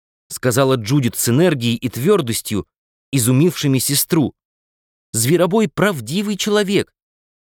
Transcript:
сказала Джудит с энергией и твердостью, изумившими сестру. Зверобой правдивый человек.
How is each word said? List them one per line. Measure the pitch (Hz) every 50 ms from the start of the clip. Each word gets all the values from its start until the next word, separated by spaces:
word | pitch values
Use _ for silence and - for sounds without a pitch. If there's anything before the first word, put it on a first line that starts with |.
| _ _ _ _ _ _
сказала | - - - 127 107 127 139 131 131
Джудит | 127 107 104 135 147 127 117 -
с | - - 120
энергией | 117 139 175 185 156 131 117 117 117
и | 117 - 123
твердостью, | - 117 127 185 208 190 147 113 107 - - - 107 95 - - _ _ _ _ _ _ _ _
изумившими | - 135 110 123 127 131 160 180 - - - 139 135 131
сестру. | - - 143 139 - - 180 160 131 92 - _ _ _ _ _ _ _ _ _ _ _ _ _ _ _
Зверобой | - 113 113 127 175 165 175 180 185 226 214 160
правдивый | - - 175 208 190 139 110 110 147 202 208 208 208
человек. | 190 - 214 208 208 208 185 202 160 - - _ _ _ _ _ _ _ _ _ _